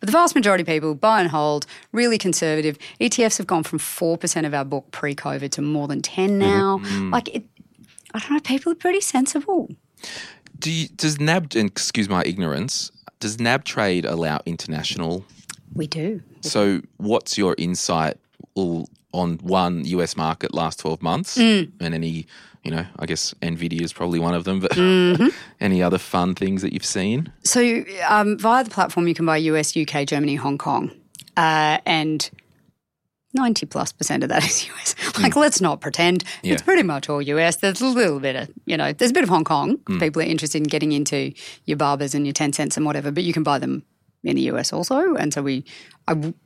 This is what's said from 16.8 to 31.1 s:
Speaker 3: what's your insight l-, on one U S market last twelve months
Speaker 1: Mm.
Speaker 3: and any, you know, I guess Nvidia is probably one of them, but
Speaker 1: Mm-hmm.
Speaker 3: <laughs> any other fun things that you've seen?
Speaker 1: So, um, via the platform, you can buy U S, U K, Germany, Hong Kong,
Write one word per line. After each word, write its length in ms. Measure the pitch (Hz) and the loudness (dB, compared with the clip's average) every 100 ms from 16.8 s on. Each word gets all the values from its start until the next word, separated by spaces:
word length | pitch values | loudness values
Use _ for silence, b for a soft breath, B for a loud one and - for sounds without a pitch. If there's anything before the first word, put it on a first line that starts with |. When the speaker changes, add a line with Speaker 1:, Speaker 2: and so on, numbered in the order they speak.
| - - | -4 -8
Speaker 3:
what's 400 | 104 117 - - | -2 0 0 0
your 160 | 95 - | 0 0
insight 580 | 87 90 - 85 78 - _ - - 95 | -2 -2 -2 0 0 -4 _ -20 -10 -4
l-, 320 | 90 82 - _ _ | -2 -2 -6 _ _
on 260 | 90 87 85 | -2 -2 -4
one 460 | 87 92 90 87 | 0 2 2 0
U 180 | 82 87 | -2 -2
S 140 | 82 - | -2 -2
market 380 | 80 80 - | -4 -4 -4
last 240 | - 78 - | -4 -4 -4
twelve 220 | 80 80 | -6 -4
months 340 | 82 113 190 - | -2 -2 -2 2
Speaker 1:
Mm. 320 | 226 208 160 - | 4 4 0 -6
Speaker 3:
and 140 | 85 | -4
any, 320 | 82 82 82 82 B B B | -2 -4 -6 -8 B B B
you 60 | - | -6
know, 140 | 82 92 - | -6 -6 -8
I 80 | 80 | -6
guess 280 | 78 - - | -4 -4 -6
Nvidia 400 | 85 82 85 82 | -6 -4 -4 -4
is 100 | 85 | -4
probably 260 | - 87 85 | -4 -2 0
one 160 | 82 | 0
of 100 | 87 | 0
them, 160 | 92 95 | 0 -2
but 120 | 95 | 0
Speaker 1:
Mm-hmm. 560 | 180 180 185 180 170 254 - | 2 4 6 4 4 4 2
Speaker 3:
<laughs> 160 | - - | -8 -4
any 220 | 104 92 | 0 4
other 160 | 90 92 | 4 2
fun 360 | - 92 90 | 0 0 0
things 280 | 92 95 95 | 0 -2 -2
that 100 | 98 | -2
you've 120 | - | -4
seen? 480 | - 101 95 123 165 - | -4 -2 0 -2 -4 -6
Speaker 1:
So, 400 | - 254 240 233 - 196 170 | 0 2 4 2 -4 -4 2
um, 300 | 214 208 196 | 4 4 2
via 260 | 214 247 | 4 4
the 60 | 233 | 2
platform, 360 | 208 180 175 170 | 0 0 2 2
you 60 | |
can 120 | 160 165 | 2 2
buy 100 | 156 | 2
U 180 | 160 156 | 2 2
S, 200 | 147 165 | 0 0
U 80 | 151 | -2
K, 180 | 151 | -2
Germany, 300 | 139 147 147 143 | 0 0 0 0
Hong 220 | 147 143 | -2 -2
Kong, 320 | - 131 139 - _ | -2 -2 -2 -8 _